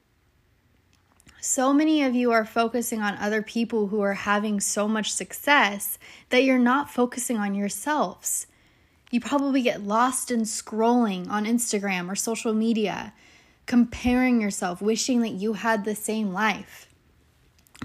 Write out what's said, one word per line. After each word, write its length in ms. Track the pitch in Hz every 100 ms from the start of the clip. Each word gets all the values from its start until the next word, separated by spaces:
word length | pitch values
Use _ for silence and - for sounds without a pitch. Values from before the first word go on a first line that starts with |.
| _ _ _ _ _ _ _ _ _ _ _ _ _ -
So 320 | - - 262
many 280 | 285 311 311
of 140 | 269 247
you 160 | 247
are 140 | 226 220
focusing 560 | 233 226 240 233 220
on 160 | 208 196
other 240 | 208 214
people 460 | 208 233 226 226 202
who 120 | 208
are 140 | 196
having 480 | 196 - 208 214 202
so 260 | - - 208
much 240 | 220 208
success 880 | - - - - 285 202 202 - - - - -
that 140 | 254
you're 140 | 262 254
not 320 | 240 269 285
focusing 480 | - 247 247 - 226
on 160 | 202
yourselves. 920 | 196 202 - 294 302 202 - - - - _ _ _ _ _ _
You 80 | 240
probably 420 | - 277 277 269
get 220 | 240 185
lost 480 | 202 220 254 254 -
in 120 | 247
scrolling 840 | 214 - - 214 226 247 226 185 180
on 160 | 208 214
Instagram 640 | 240 - 208 202 180 175
or 60 | 196
social 380 | - 226 233
media, 600 | 214 226 226 196 - - - - - _ _ -
comparing 760 | 240 240 - 247 247 254 240
yourself, 420 | 208 - 185 175
wishing 380 | 202 220 - 240
that 120 | 226
you 200 | 185 208
had 300 | 202 226 220
the 120 | 208 208
same 360 | - 220 208
life. 560 | 180 220 180 - - - _ _ _ _ _ _ _ _ -